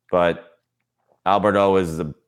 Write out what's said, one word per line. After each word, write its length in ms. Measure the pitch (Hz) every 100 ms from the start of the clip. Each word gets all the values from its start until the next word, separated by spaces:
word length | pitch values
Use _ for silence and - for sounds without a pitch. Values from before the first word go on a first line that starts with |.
| _
But 460 | 90 87 85 - _ _ _ _ _ _ _ 90
Alberto 500 | 98 104 98 98 95
is, 220 | 85 80
a, 160 | 78 -